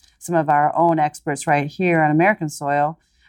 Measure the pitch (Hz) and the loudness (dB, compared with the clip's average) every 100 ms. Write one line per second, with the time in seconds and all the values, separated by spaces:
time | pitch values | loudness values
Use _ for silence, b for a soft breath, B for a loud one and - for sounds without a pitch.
0 | b b - 170 147 147 147 - 170 160 | b b -4 -2 2 2 2 2 2 2
1 | 151 - - 143 - 147 147 - 185 165 | -2 -4 -8 -6 0 0 -2 -4 0 2
2 | 151 151 185 214 156 - 143 143 147 165 | 2 2 2 0 -4 -8 -4 0 -2 -4
3 | _ _ | _ _